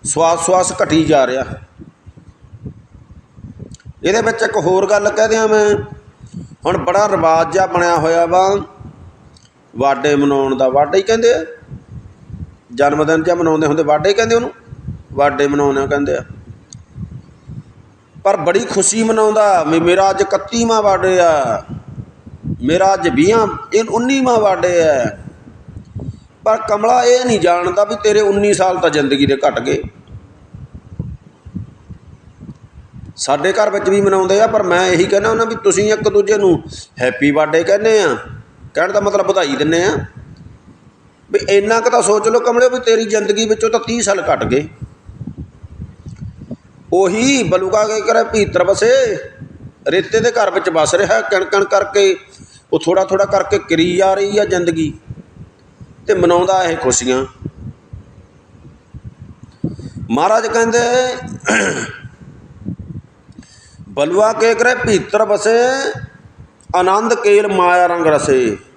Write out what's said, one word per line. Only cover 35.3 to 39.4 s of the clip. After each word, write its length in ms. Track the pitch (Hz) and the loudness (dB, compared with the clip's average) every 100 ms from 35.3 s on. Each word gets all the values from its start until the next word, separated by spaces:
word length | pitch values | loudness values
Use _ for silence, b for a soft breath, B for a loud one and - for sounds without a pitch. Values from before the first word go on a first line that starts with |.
| 226 | -2
ਵੀ 100 | 226 | -2
ਤੁਸੀਂ 380 | 220 202 180 208 | 0 0 2 0
ਇੱਕ 160 | 214 214 | 0 0
ਦੂਜੇ 280 | 202 196 214 | 0 0 2
ਨੂੰ 260 | 190 165 - B B - | 2 0 -2 B B -4
ਹੈਪੀ 300 | 123 123 143 | -4 0 0
ਬਰਥਡੇ 320 | 143 151 160 | 2 2 0
ਕਹਿੰਦੇ 400 | 170 202 220 220 | 2 2 4 2
ਆ, 140 | 175 117 - - - _ - | 2 -2 -8 -18 -20 _ -8
ਕਹਿਣ 180 | - 180 | -4 0
ਦਾ 80 | 202 | 0
ਮਤਲਬ 260 | 202 196 190 | 0 0 2
ਵਧਾਈ 300 | 196 | 0